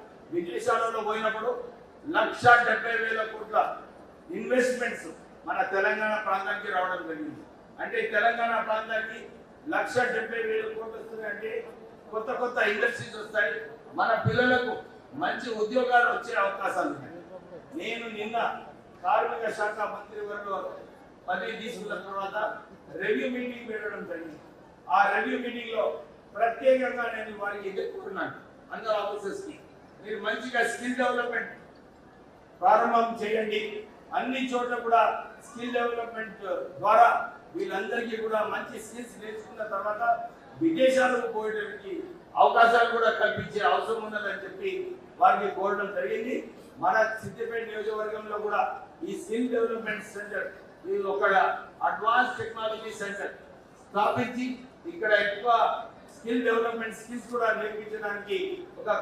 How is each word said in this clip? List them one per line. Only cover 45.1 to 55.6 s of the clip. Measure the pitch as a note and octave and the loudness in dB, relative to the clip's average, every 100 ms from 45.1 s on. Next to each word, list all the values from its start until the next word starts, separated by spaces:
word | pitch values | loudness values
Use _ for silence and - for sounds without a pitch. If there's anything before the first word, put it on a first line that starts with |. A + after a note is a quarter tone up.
| - | 4
వారికి | F#3 F#3+ G3+ | 6 6 0
కోరడం | - G3 G3 G3 | -2 -2 0 -2
జరిగింది. | F3+ - - A#3+ - - - - - | -2 -2 -2 -2 -4 -6 -14 -18 -2
మన | - A2 - - | 2 4 2 0
సిద్దిపేట | - - - A3+ A3 | -8 -8 -6 -4 -6
నియోజకవర్గంలో | G#3+ G#3+ G#3+ G#3+ G#3+ G#3 G#3 | -4 -4 -4 -4 -6 -6 -4
కూడా | G#3 G3 - - - - | 0 2 2 -2 -12 -10
ఈ | F#3+ - | -8 -6
స్కిల్ | - A3+ B3 | -4 -2 0
డెవలప్‌మెంట్ | A#3 A3+ A3+ G#3 G#3 | 2 2 0 -4 -6
సెంటర్, | - G3+ G3+ G3 - - - - | -8 -10 -8 -6 -6 -10 -18 -12
ఇది | F3+ G3+ | -4 -2
ఒక | F#3+ - F#3+ F#3+ E3+ - - - | 0 2 4 6 4 2 -8 -4
అడ్వాన్స్ | - - G#3+ B3 B3 - | -2 0 4 4 4 0
టెక్నాలజీ | A3 A3+ A3 G#3+ A3 | -6 -4 -4 -4 -8
సెంటర్ | G#3 G3+ G3 - - - - - - | -8 -8 -6 -8 -10 -18 -20 -20 -20
స్థాపించి, | - G3+ G#3 A#3+ A#3+ A#3+ B3+ - - - E3+ | -6 2 2 2 -2 -2 -4 -6 -12 -14 -12
ఇక్కడ | F3 G#3+ | -4 4
ఎక్కువ | G#3 G3+ G3+ A#3+ A3+ | 4 4 0 4 4